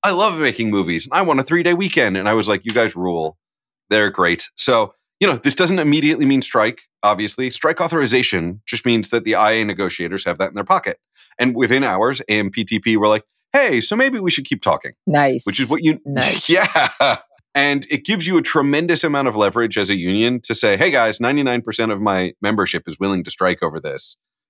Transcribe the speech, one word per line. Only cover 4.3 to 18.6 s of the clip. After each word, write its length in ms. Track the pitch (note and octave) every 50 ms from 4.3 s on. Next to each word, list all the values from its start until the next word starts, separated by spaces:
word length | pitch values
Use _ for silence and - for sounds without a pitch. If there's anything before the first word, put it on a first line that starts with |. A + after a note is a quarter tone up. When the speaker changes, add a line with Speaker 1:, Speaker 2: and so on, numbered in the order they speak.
| F2 E2 - - _
Speaker 1:
So, 380 | - - - B2 A2+ - - - _ _ _ _ -
you 80 | G#3 G3
know, 80 | C#3+
this 200 | A2+ - C#3+ -
doesn't 240 | - F#3 E3 F#3+ F#3
immediately 460 | D3+ D3 D3 D#3 C#3+ D3+ D#3 - D3
mean 160 | C3+ C#3 C3
strike, 420 | B2+ - - A#2+ G#2+ A2+ A#2+ - - _ _ _
obviously. 480 | - G#2 G#2 F#2+ G#2+ G2+ - - C3 B2+
Strike 320 | - - - D3+ E3 -
authorization 800 | F3+ E3 E3+ D#3+ C#3 A2+ A2+ C3 - - - F2+ E2 E2+ F#2 G#2 -
just 200 | - - A2+ -
means 240 | B2+ A#2 A2+ G#2+ -
that 160 | - A#2 F#2
the 100 | A2 A2
I 180 | G2 G#2+ G#2+ A2+
A 120 | A2+ A2
negotiators 580 | G#2 G2 F2 G2 F2+ - - F2 E2+ F#2 F#2+ -
have 140 | F#2 E2+ D2+
that 120 | F#2+ E2+
in 60 | C#2
their 80 | G2+ G2
pocket. 360 | - F#3+ F#3+ - G2+ F2 - _ _ _ _ - _ _ -
And 160 | B2 B2+ B2
within 280 | B2 C3 G#2+ B2 C3+ C#3
hours, 380 | A#2+ F#2+ F#2 A2 B2 C3+ A2 - -
A 40 | G#2+
M 180 | G#2+ G#2 G2
P 120 | G2 A#2 A2
T 160 | - A2 G#2
P 160 | - A#2 A2
were 120 | G#2+ G#2 G#2+
like, 160 | G#2+ G#2+ - _ _ _ _ _
"Hey, 300 | - C#4 C#4 A3+ D3 A#2+
so 140 | - - G#3+
maybe 240 | A3+ C4 C4+ C4 A3+
we 100 | F#3+ F3
should 160 | - - C3
keep 160 | - - -
talking." 300 | - G2 D#2 - - - - _ - -
Speaker 2:
Nice. 400 | D3 D3 C#3+ C3+ C3 C3 - -
Speaker 1:
Which 120 | G2 -
is 80 | C3+ A2+
what 160 | D3+ D#3+ E3
you 160 | D#3 D#3 - -
Speaker 2:
Nice. 420 | C#3+ C#3 C#3 B2 A2 - - - -
Speaker 1:
<laughs> 0 |
Yeah. 680 | E3 F#3 G#3 - - D#3+ C#3 A2 - - C#3 C#3 A2 - - _ _ _ _ _ -
And 320 | C#3 C#3 C#3+ C#3+ C#3+ C#3 -
it 160 | D3+ D3 D3
gives 220 | - G#3+ F#3+ D#3+ F3
you 100 | F#3 E3
a 60 | -
tremendous 600 | - - D#3+